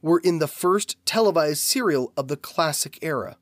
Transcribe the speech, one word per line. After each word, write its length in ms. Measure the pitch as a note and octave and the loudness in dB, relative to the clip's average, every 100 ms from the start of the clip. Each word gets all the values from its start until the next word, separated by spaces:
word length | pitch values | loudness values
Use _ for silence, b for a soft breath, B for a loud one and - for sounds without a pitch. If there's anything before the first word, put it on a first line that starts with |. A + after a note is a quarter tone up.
were 200 | D#3 E3+ | 2 2
in 160 | F3+ E3+ | 4 0
the 80 | D3+ | -2
first 480 | - F3+ G3 - - - | -2 0 0 0 -8 -4
televised 560 | A3 A3 E3+ D3+ D3+ | 2 2 4 2 0
serial 520 | - C4+ A#3 C#3+ B2+ - | -2 0 2 0 0 -4
of 120 | C3+ | -6
the 80 | C#3+ | -6
classic 600 | - - E3 D3 C#3+ - | -8 -2 -2 -2 -6 -6
era? 340 | D#3+ C#3+ F#2+ - | -6 -4 -6 -12